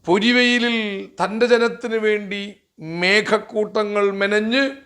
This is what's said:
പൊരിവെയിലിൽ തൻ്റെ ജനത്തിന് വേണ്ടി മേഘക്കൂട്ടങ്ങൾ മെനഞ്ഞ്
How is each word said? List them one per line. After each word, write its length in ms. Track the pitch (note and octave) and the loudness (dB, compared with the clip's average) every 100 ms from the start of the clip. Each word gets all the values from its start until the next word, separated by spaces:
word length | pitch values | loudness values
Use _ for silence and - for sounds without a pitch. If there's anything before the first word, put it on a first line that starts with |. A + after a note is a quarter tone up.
| - | 2
പൊരിവെയിലിൽ 1040 | F#3+ A3+ B3 B3 A#3+ A#3+ A3+ G#3+ G3 G3 - | 2 4 4 4 2 0 -2 -4 -8 -12 -4
തൻ്റെ 260 | F#3 A3 A#3+ | -4 0 2
ജനത്തിന് 500 | A#3+ A#3 A#3 A#3+ A3 | 4 2 -2 -4 -2
വേണ്ടി 600 | G#3+ G#3 G3+ G3+ G3+ G3 _ _ | 0 -2 -4 -10 -10 -16 _ _
മേഘക്കൂട്ടങ്ങൾ 1300 | D#3+ E3 F3+ G#3 - G#3 G#3 A3 G#3 A3 G#3 G#3 G3+ | -10 -2 2 2 2 -2 -2 -4 -2 -2 -2 0 0
മെനഞ്ഞ് 600 | G3 G3 G#3 A3 B3+ C4+ C#4 | 0 0 0 2 0 0 -4